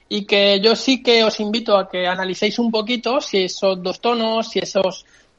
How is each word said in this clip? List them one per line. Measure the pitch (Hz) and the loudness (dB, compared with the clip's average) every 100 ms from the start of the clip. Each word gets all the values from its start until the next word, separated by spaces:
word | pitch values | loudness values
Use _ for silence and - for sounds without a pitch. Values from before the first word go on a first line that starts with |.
| _ | _
Y | 208 202 | -8 0
que | 202 202 196 | 4 4 4
yo | 220 226 | 4 2
sí | - 262 | 2 0
que | - 233 | 4 4
os | 220 214 | 4 0
invito | 208 226 226 202 | -4 -4 2 2
a | 190 | 2
que | 185 180 | -4 -2
analicéis | 185 185 180 208 208 | -2 -4 -2 -2 0
un | 233 | 0
poquito | 220 214 240 233 277 | -2 -2 -4 -2 -2
si | - 196 | -2 -2
esos | 180 - 196 185 | -2 0 -2 0
dos | 180 180 | -4 -4
tonos, | 233 240 220 226 226 | -2 0 0 -2 -2
si | 196 | -4
esos | 180 196 190 - - _ _ | -2 0 0 -4 -14 _ _